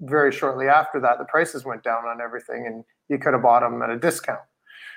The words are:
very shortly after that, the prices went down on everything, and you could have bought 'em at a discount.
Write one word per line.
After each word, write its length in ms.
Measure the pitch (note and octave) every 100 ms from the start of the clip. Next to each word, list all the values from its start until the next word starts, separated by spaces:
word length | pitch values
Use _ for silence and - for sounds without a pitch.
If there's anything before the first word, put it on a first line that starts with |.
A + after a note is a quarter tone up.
very 300 | C3+ D3+ C#3+
shortly 360 | C3+ C#3 C3 C3+
after 320 | D3+ D3+ C#3
that, 180 | B2 B2
the 80 | -
prices 400 | D#3 E3 C#3 C3
went 160 | A2+
down 240 | A#2+ A#2 A#2
on 160 | A#2
everything, 460 | A#2 A#2+ - A#2+ A#2+
and 160 | A2+ - _ -
you 80 | C#3
could 160 | D#3
have 80 | C3
bought 220 | A#2+ A#2+
'em 180 | A#2+ A#2+
at 80 | A#2+
a 80 | A#2+
discount. 440 | E3+ D#3+ - A2 - _ _ - -